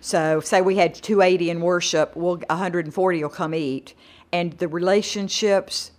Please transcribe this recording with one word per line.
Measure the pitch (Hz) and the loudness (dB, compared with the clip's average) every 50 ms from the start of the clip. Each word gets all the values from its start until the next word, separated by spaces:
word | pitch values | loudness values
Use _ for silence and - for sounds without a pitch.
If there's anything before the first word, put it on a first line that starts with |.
| - | -8
So | - - 175 156 156 160 156 | -2 0 0 2 2 0 0
say | 156 - 220 190 | 0 2 2 2
we | 185 190 190 | 2 4 4
had | 196 175 165 - | 4 2 2 0
two | - - - 214 196 190 | -4 -4 0 4 4 6
eighty | 185 185 180 175 165 | 6 4 2 0 -2
in | 170 170 170 | -2 -2 0
worship, | 175 180 175 175 - - 156 151 151 - | 0 0 0 0 0 2 2 0 0 -2
we'll, | 160 170 180 175 165 - - | -2 -2 -2 -2 -2 -2 -4
a | 156 | -2
hundred | 170 196 185 170 175 160 | -2 -2 -2 -2 -2 -4
and | 151 143 | -4 -2
forty | 202 185 185 175 160 151 | 0 0 2 2 0 -2
will | 147 | -6
come | - - 175 156 160 | -4 -6 -4 -4 -2
eat. | 160 156 135 131 135 - - - _ - - - - - _ - | -2 -2 -2 -4 -6 -8 -12 -20 _ -20 -20 -20 -20 -10 _ -4
And | 175 175 170 160 - | -2 -2 -2 -4 -4
the | 175 165 | -6 -4
relationships | 156 170 175 190 202 208 208 - - 208 196 190 - - 220 208 196 190 190 - - - - - - | -2 -2 0 2 2 2 2 0 -4 -6 -6 -4 -4 -2 2 2 2 2 0 -2 -8 -8 -8 -10 -14